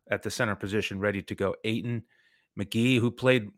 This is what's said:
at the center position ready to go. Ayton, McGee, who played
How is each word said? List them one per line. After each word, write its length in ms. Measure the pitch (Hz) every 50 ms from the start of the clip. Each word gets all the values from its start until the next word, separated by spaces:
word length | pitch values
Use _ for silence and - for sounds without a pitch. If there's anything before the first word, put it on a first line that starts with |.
| _ -
at 140 | - 101 -
the 60 | 110
center 280 | - - 127 110 101 -
position 420 | - 98 98 110 98 - 101 95
ready 220 | 98 104 98 98
to 140 | 90 - 104
go. 200 | - 98 95 - - -
Ayton, 400 | 113 110 113 - 120 120 113 107 _ _ _ _ _ _ _ _ _ - -
McGee, 400 | 101 95 - 113 117 123 131 123
who 120 | 110 120
played 380 | 117 - - 131 127 127 107 101 -